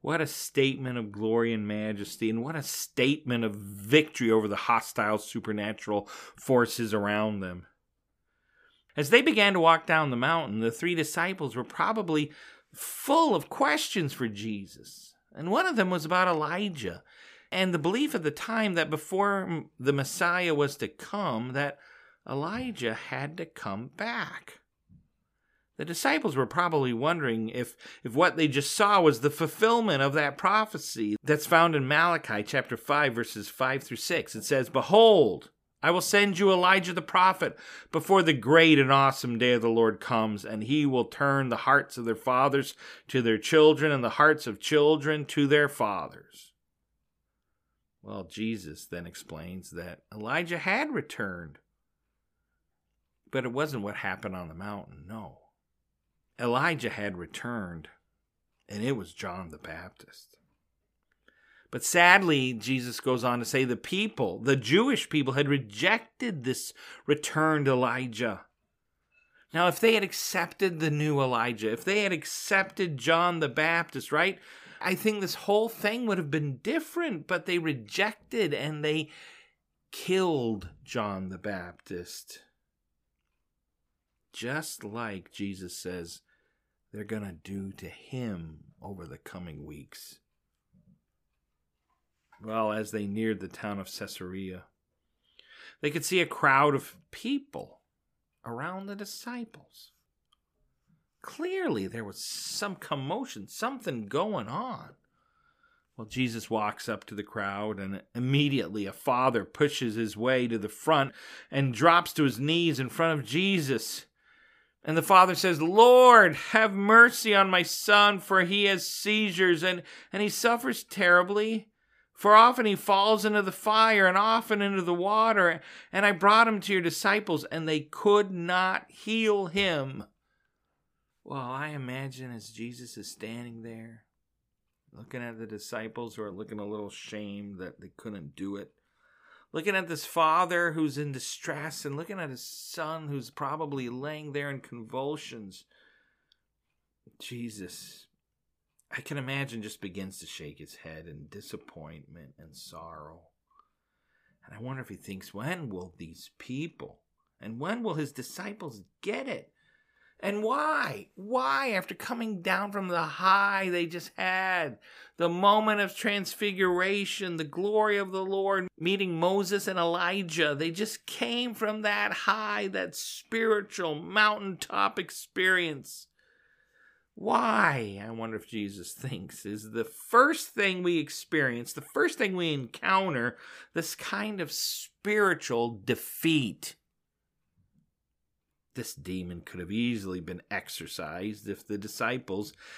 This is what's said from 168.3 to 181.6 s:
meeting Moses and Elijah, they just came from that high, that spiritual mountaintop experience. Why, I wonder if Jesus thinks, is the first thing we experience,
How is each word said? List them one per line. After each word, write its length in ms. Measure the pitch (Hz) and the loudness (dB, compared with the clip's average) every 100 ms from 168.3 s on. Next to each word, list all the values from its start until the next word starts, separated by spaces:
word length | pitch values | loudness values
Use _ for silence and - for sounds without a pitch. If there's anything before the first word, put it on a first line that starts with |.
| 196 196 196 185 _ | -2 0 -2 -4 _
meeting 420 | 170 196 190 165 | -2 0 -2 0
Moses 480 | 175 196 180 196 196 | 2 2 0 -2 -2
and 120 | 185 | -2
Elijah, 720 | 170 170 175 196 175 160 151 | 0 0 -2 -2 -4 0 0
they 160 | 143 165 | 0 -4
just 380 | 170 220 - - | -4 -8 -8 -14
came 480 | - 240 240 247 208 | -6 -4 -4 -6 -4
from 260 | 214 214 | -6 -2
that 320 | 214 208 208 | -2 0 -2
high, 540 | 180 - 214 214 208 196 | -2 -2 -2 -2 -4 -4
that 260 | 190 180 | -6 -6
spiritual 1040 | - - - - 226 226 208 202 - 170 151 | -8 -12 -14 -6 -2 0 0 -2 -8 -6 -6
mountaintop 1040 | 165 202 214 214 202 175 - 202 196 196 | -4 2 2 0 -8 -10 -6 0 0 0
experience. 1080 | 175 - - - 185 185 170 139 - - - _ _ _ _ _ _ _ _ _ _ - | -8 -12 -10 -2 2 2 0 -6 -14 -20 -20 _ _ _ _ _ _ _ _ _ _ -10
Why, 840 | 190 233 233 220 185 135 107 98 104 | -2 0 2 2 2 0 -6 -10 -12
I 60 | |
wonder 260 | 113 113 110 | -10 -8 -8
if 100 | - | -8
Jesus 460 | 110 101 101 85 | -6 -6 -8 -14
thinks, 500 | - 131 87 95 - | -12 -10 -10 -12 -14
is 280 | 98 107 107 | -12 -12 -8
the 140 | 113 110 | -6 -6
first 640 | - - 233 277 320 - | -8 2 6 6 2 -6
thing 340 | - 196 180 | -2 -2 0
we 160 | 180 170 | 0 0
experience, 760 | 143 - - 160 135 120 | -2 -10 -2 0 0 -2